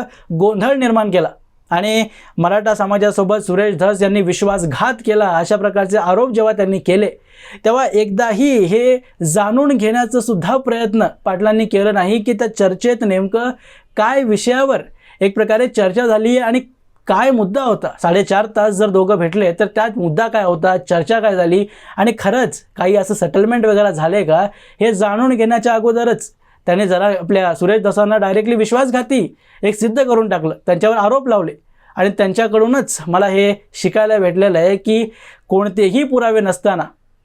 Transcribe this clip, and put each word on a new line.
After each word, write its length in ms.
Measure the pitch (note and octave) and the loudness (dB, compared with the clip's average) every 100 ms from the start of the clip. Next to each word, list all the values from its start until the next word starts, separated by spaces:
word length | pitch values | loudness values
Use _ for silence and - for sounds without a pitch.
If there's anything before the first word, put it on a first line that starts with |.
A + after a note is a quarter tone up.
| B3 - - | -4 -14 -8
गोंधळ 400 | E3 G3+ G#3 A#3 | 0 0 0 0
निर्माण 380 | C#4 B3+ A3+ G#3 | 0 2 0 2
केला 180 | F3+ D#3 - _ _ - | 0 -2 -6 _ _ -6
आणि 360 | E3+ G#3 A3 A3 - - - | -4 0 -2 -2 -8 -12 -4
मराठा 380 | E3+ G3+ G#3+ G#3+ | 0 0 0 -2
समाजासोबत 600 | G3 G3+ G#3 G3 F#3+ G#3+ | 0 0 0 0 0 -2
सुरेश 400 | E3+ F3+ G#3 E3+ | -2 0 0 0
धस 280 | F#3+ G3 | 0 0
यांनी 180 | G3 G3+ | 0 0
विश्वासघात 720 | F3+ F3+ G3+ G3 E3+ B2+ A3+ B3 A3+ | 0 0 0 0 -2 -2 -2 -2 -2
केला, 220 | G#3+ G3 | 0 2
अशा 280 | E3+ F3 G#3+ | 0 0 -2
प्रकारचे 420 | G3+ G3 G3 G#3 | -2 -2 -2 -2
आरोप 340 | F3 F#3 C4 | 0 0 0
जेव्हा 220 | A3 A3 | 0 0
त्यांनी 260 | G#3+ F#3+ F#3+ | 0 -2 -2
केले, 300 | - F#3+ G#3 - _ - - G3+ A3 | 0 0 0 -4 _ -20 -20 -4 -2
तेव्हा 200 | B3+ B3 | 0 0
एकदाही 720 | G3+ G#3+ G3 A#3 G#3 C#4+ B3 | 0 -2 -2 -2 0 2 2
हे 420 | F3 A3 B3 B3+ - - | 2 2 2 0 -4 -8
जाणून 540 | E3 F3+ G#3 B3 C#4+ B3+ | -2 0 0 0 2 2
घेण्याचा 420 | G#3+ A#3+ A#3 B3 | 0 0 0 -2
सुद्धा 380 | A#3 G3 E3+ C4 | -2 -4 -2 -2
प्रयत्न 500 | B3+ A#3 A3+ A3 F3 - G3+ | -2 -2 -2 0 -2 -2 -6
पाटलांनी 400 | F#3 G#3+ A3 A3 | -2 0 0 0
केलं 280 | G3+ G#3 | 0 0
नाही 300 | G3+ F#3 A3+ | 0 0 -2
की 100 | G#3+ | -2
त्या 220 | A3 A#3 A3 | -2 -4 0
चर्चेत 420 | F#3+ F#3 A#3+ A#3+ | 0 0 -2 0
नेमकं 480 | A3 F#3 F#3+ A3+ B3 B3 - - _ - | 0 0 0 -2 -4 -8 -16 -20 _ -2
काय 260 | G#3+ C#4 | 0 0
विषयावर 580 | B3 G#3 A#3+ B3+ C4+ A3+ - - _ - | 0 0 0 0 0 0 -4 -20 _ -2
एक 140 | G3 G3 | -2 0
प्रकारे 320 | G#3+ A3 B3 | 0 0 0
चर्चा 400 | - F#3+ F#3+ A#3+ | 0 0 0 0
झाली 220 | G#3+ A3 | 2 2
आहे 100 | B3 | 0
आणि 220 | A#3 B3+ B3+ _ _ _ - | 0 -2 -4 _ _ _ -2
काय 240 | F#3+ C4 | 0 2
मुद्दा 300 | B3 F#3+ B3 | 2 0 -2
होता? 260 | C4 F#3+ E3 - | -2 -2 -4 -4
साडेचार 440 | E3+ F#3 G3 F#3+ A3 G#3+ | 0 0 2 0 0 0
तास 180 | G#3+ | 0
जर 160 | G3 G#3+ | 2 2
दोघं 280 | F#3+ F#3 G3+ | 2 2 0
भेटले, 340 | E3+ G3 F#3 | 0 0 0
तर 140 | E3+ G#3 | 0 -2
त्यात 320 | G#3+ A3+ G#3 | -2 -2 -2
मुद्दा 300 | F3 D3+ A3+ | -2 -2 -2
काय 160 | A3 | 0
होता, 320 | F#3 F3 F#3 F#3 | 0 0 0 0
चर्चा 400 | - E3+ D#3+ A3+ | 0 -2 0 0
काय 160 | G#3+ F#3+ | 0 2
झाली 300 | E3+ F#3 G3+ - - - | 2 2 0 -8 -14 -2
आणि 140 | A3 A3+ | -2 0
खरंच 420 | G3 B3 A3+ - _ - | -2 0 -2 -4 _ -4
काही 180 | F3+ G3+ | 2 2
असं 180 | F#3+ | 0
सेटलमेंट 520 | G#3 E3 F3+ A3 A#3+ A3 | -2 0 2 2 2 2
वगैरे 280 | G#3 G#3 | 4 2
झाले 300 | D#3 D#3+ G#3 | 0 0 0
का, 180 | D#3 D#3+ G3+ - - - | 2 2 0 -4 -18 -2
हे 100 | A3+ | 0
जाणून 420 | G3 G#3 G#3 B3+ A#3+ | 0 0 0 0 2
घेण्याच्या 380 | A3+ A#3 A#3+ | 0 0 0
अगोदरच 580 | A3+ A#3 A#3 A#3+ A3 - _ _ _ - | 0 0 0 0 -2 -6 _ _ _ -2
त्याने 200 | F3+ G3+ | 0 2
जरा 200 | F3+ G3+ | 0 0
आपल्या 420 | F#3+ E3+ F#3+ F3+ E3 | -2 0 0 0 0
सुरेश 260 | F3+ G#3+ | 0 0
दसांना 360 | G3 G3 G#3 G#3+ | 0 0 2 2
डायरेक्टली 380 | G3 G3 G#3+ A#3 | 0 0 0 0
विश्वासघाती 800 | A3 A#3+ C4+ B3 B3 C4+ - - _ - | 0 0 0 -2 -2 -2 -2 -8 _ -6
एक 120 | G3+ G#3 | -4 -2
सिद्ध 280 | A3+ A#3 | -2 0
करून 260 | B3+ A3+ A3 | 0 0 0
टाकलं, 260 | F3+ D#3 - - | -2 -4 -6 -2
त्यांच्यावर 320 | F3 G#3 A3+ | 0 0 2
आरोप 300 | G#3 C4+ C4 | 0 0 0
लावले. 280 | G#3+ E3 - _ _ _ - | -2 -2 -10 _ _ _ -2
आणि 140 | G3 | -2
त्यांच्याकडूनच 880 | G3 G3+ F#3 A3+ G#3+ A3+ C4+ G#3+ - D#3 | 0 -2 0 0 2 2 0 -2 -8 -2
मला 200 | F3 G3+ | 0 0
हे 260 | F#3+ G3+ G3+ _ | 2 0 0 _
शिकायला 440 | - F#3 G#3+ G#3+ G#3+ | -4 -2 0 2 2
भेटलेलं 420 | F#3 E3+ G3 E3 | 2 2 2 2
आहे 160 | F3 G3 | 2 0
की 260 | G#3+ A3 A3+ - - - - | 0 0 -2 -10 -20 -20 -2
कोणतेही 540 | F#3+ G#3 F#3+ F#3+ A3+ | 0 0 0 0 0
पुरावे 380 | C4 B3+ A#3 A3 | 0 0 0 0
नसताना 420 | G3 F3+ G3+ F3+ - _ _ _ | 0 -2 -2 -2 -6 _ _ _